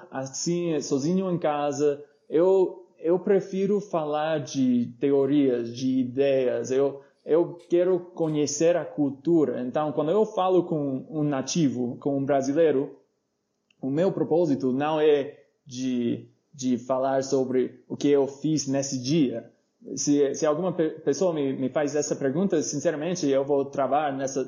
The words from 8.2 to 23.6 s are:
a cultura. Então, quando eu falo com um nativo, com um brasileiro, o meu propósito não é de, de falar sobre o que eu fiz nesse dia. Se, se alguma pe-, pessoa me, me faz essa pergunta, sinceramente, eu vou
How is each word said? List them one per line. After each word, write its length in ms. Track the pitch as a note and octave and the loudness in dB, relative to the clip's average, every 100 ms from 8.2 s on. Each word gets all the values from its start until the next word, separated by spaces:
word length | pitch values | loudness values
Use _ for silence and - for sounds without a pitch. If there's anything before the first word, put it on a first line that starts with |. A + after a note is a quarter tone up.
| D#3+ D3+ C#3 - E3 F3 | -2 0 0 2 2 2
a 80 | |
cultura. 800 | D3 - C#3+ C#3 E3 E3+ C3+ B2+ | -2 -2 -2 -2 2 2 2 0
Então, 300 | B2+ D3+ D3+ | -4 -4 -2
quando 180 | C#3 D3+ | -2 0
eu 140 | G3+ G#3+ | 2 0
falo 380 | F#3+ F#3 F#3 F3 | 0 2 2 2
com 400 | D#3+ C#3+ C3 - | -2 -2 -4 -6
um 140 | D#3 | -4
nativo, 720 | D3 C3+ C3 F3 C#3+ A#2 A#2+ - | -2 -2 -2 0 0 0 -4 -4
com 160 | C#3+ C#3 | -2 -2
um 80 | C#3 | 0
brasileiro, 720 | C#3 C3 D3 D#3+ C3+ D3 - _ _ _ _ _ _ _ - | 0 2 2 4 4 -2 -8 _ _ _ _ _ _ _ -10
o 80 | C3 | -4
meu 220 | C#3+ F#3+ | 0 0
propósito 600 | D#3+ D3 D#3+ E3+ C3 C3 | 0 0 2 2 0 0
não 260 | C3 D3 D#3+ | 0 0 2
é 400 | D3+ D3 C3 - _ _ C#3+ | 4 4 2 -10 _ _ -16
de, 640 | B2+ C3 B2 A#2+ A#2+ - _ _ | -6 -4 0 -2 -4 -8 _ _
de 240 | C#3 B2+ A#2+ | -6 -2 -2
falar 460 | - C3 C3+ C3+ | -2 -2 0 0
sobre 600 | C3+ C3+ B2+ B2+ B2 - - | 0 0 0 0 0 -4 -14
o 80 | - | -2
que 120 | C#3+ | 2
eu 180 | C#3+ C3+ | 4 2
fiz 400 | - D#3 D3+ C3+ | -2 -2 -2 0
nesse 320 | C#3 C3+ C3 | -2 -2 -4
dia. 500 | B2 E3 B2 A#2 - _ _ _ - C3+ | 0 2 2 -2 -12 _ _ _ -12 -6
Se, 400 | D3 C#3+ C#3 B2+ | 0 2 2 0
se 100 | D#3 | -2
alguma 280 | D3+ F#3 | 0 -2
pe-, 160 | E3+ D#3 | -2 -2
pessoa 440 | - D3 C#3+ F#3 | -2 -4 0 0
me, 200 | D#3+ C3+ | 0 -2
me 160 | C3+ C3 | -2 -2
faz 260 | D#3+ D3 D3 | -2 -2 -2
essa 200 | D3 D3+ | -2 -2
pergunta, 460 | C#3 C#3+ G3 D#3+ | -2 0 0 0
sinceramente, 640 | C#3+ D3+ E3+ D3+ E3 F3 C#3+ | -2 -2 -2 -2 -4 -2 0
eu 160 | C3+ C#3 | 0 2
vou 200 | C#3+ | 0